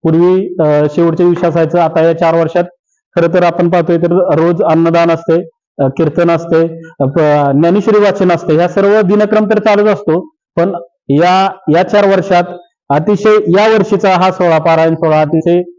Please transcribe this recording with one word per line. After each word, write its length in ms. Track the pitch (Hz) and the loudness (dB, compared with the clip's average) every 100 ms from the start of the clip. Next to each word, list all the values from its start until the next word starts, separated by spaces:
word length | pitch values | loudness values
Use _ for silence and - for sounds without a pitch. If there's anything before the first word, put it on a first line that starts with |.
पूर्वी, 540 | 160 160 175 185 202 - | 0 0 2 0 -2 -2
अ, 260 | 156 147 151 | 0 0 0
शेवटच्या 360 | 147 170 165 175 | 0 -2 0 0
दिवशी 200 | 175 175 | 0 -2
असायचं, 320 | 170 160 175 | -2 -2 0
आता 220 | 165 165 | -2 0
या 180 | 165 165 | 0 0
चार 160 | 170 | 0
वर्षात 300 | 165 160 175 175 _ _ _ _ - | 0 -2 -2 -6 _ _ _ _ -2
खरं 180 | 165 | 0
तर 80 | 175 | 0
आपण 260 | 175 175 175 | 0 0 0
पाहतोय 280 | 180 160 170 | 0 0 0
तर 160 | 170 | 0
रोज 500 | 170 180 156 165 170 | 0 2 2 0 0
अन्नदान 480 | 170 160 165 170 170 | 0 2 2 2 0
असते, 380 | 165 - 165 - _ _ - | -2 0 -2 -2 _ _ -4
अ, 100 | 139 | -4
कीर्तन 420 | - 160 156 170 | -2 -2 0 0
असते, 500 | 165 170 165 165 160 - - | -2 0 0 0 -4 -20 -6
अ, 40 | |
प-, 480 | 135 165 151 147 143 139 | -4 0 0 2 0 2
ज्ञानेश्वरी 480 | 170 196 202 208 | 2 0 2 2
वाचन 280 | 202 190 185 | 2 0 0
असते, 220 | 170 - | 0 0
ह्या 140 | 151 170 | 0 0
सर्व 320 | 170 202 214 | 0 2 2
दिनक्रम 440 | 190 208 208 214 214 | 2 0 2 0 0
तर 80 | 214 | 0
चालूच 280 | 214 202 208 | 2 2 0
असतो, 340 | 196 - 165 - _ _ - | 0 -2 -4 -4 _ _ -4
पण 160 | 180 - - _ _ | -4 -4 -12 _ _
या, 440 | 143 175 185 190 - - | 0 2 2 0 -4 -2
या 140 | 156 | 0
चार 240 | 190 208 202 | 2 0 2
वर्षात 380 | 196 - 180 175 - - _ _ | 0 0 -2 -2 -10 -20 _ _
अतिशय 440 | 147 160 208 214 214 - | -4 0 0 2 2 2
या 200 | 185 220 | 0 2
वर्षीचा 400 | 220 202 196 196 | 0 0 0 0
हा 220 | 185 185 | 0 0
सोहळा, 280 | 180 175 160 | 0 0 2
पारायण 360 | 160 160 165 | 2 2 0
सोहळा 260 | 160 160 151 | 0 0 0
अतिशय 420 | 151 160 160 175 175 | 0 0 0 -2 -2